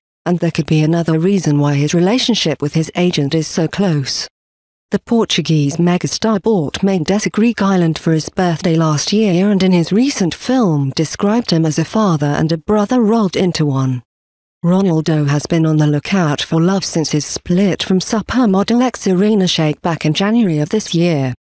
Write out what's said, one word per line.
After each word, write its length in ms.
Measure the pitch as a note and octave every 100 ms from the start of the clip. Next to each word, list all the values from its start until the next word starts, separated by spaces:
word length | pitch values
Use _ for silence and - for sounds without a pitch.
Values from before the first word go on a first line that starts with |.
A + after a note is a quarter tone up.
| _ _ -
and 120 | F3
there 120 | E3+
could 160 | - D#3
be 160 | D#3
another 360 | D3+ E3+ E3 D#3+
reason 400 | F3+ G3+ D#3 C#3+
why 160 | C#3+
his 200 | C#3+ D3
relationship 680 | F3 F3+ B3+ - G#3 D#3+ C#3
with 120 | D3
his 160 | D#3+ D#3+ -
agent 380 | F3+ - C#3
is 120 | D#3+ D3+
so 220 | - D#3+
close. 580 | - G3 D3+ B2+ - - _ _ _ _ _ -
The 80 | -
Portuguese 760 | - A#3 G3+ - D3+ D#3 C#3+ -
megastar 640 | F3 F3+ D3 - A3+ G#3
bought 420 | A3+ G#3 C#3+ -
Mendes 440 | G3 F#3+ D3+ G3+ F#3+
a 40 |
Greek 300 | - A#3 A3
island 380 | G3 F#3+ E3 D#3
for 140 | -
his 160 | D#3 -
birthday 480 | - F3+ E3 F3+ D#3+
last 360 | D#3+ D3 -
year, 380 | G#3 G#3+ F3 G3+
and 120 | G3
in 100 | F#3+
his 200 | F3+ D#3+
recent 420 | G3 C4+ - F3
film 560 | - - C4 G#3 D3+ C#3
described 600 | - D#3 - G3+ A3+ A#3
him 160 | E3 D#3+
as 120 | D#3
a 60 |
father 420 | D#3+ A3 G#3 D#3 D3
and 260 | C#3+ D#3
a 60 | E3
brother 420 | - G#3+ G3+ B3+
rolled 360 | G#3 A#3 G3 -
into 300 | F#3 E3 D3+
one. 360 | C3+ C3 B2+ - _ _ _ _ _
Ronaldo 640 | E3+ F#3 G3 D#3+ D#3 D#3 C#3+
has 160 | D3
been 220 | - E3 D#3+
on 100 | D#3
the 100 | D3+
lookout 540 | D3 - G3 D#3 C#3+
for 180 | - E3
love 280 | E3+ G3 -
since 240 | E3 D3
his 160 | D3+ C#3
split 560 | - - F3+ G3+ -
from 160 | - F#3
supermodel 840 | - A3 - A#3+ A#3 F#3+ G3+ A#3+
ex 240 | B3+ - F#3+
Irina 380 | F3+ G#3 A3
Shayk 380 | F3+ - D#3 D3+
back 240 | F3+ D#3+ D#3
in 80 |
January 440 | D3+ G3 A#3 G3+ D3+
of 120 | D3
this 240 | G#3+ -
year. 400 | E3+ F3 D3+ C3 B2 _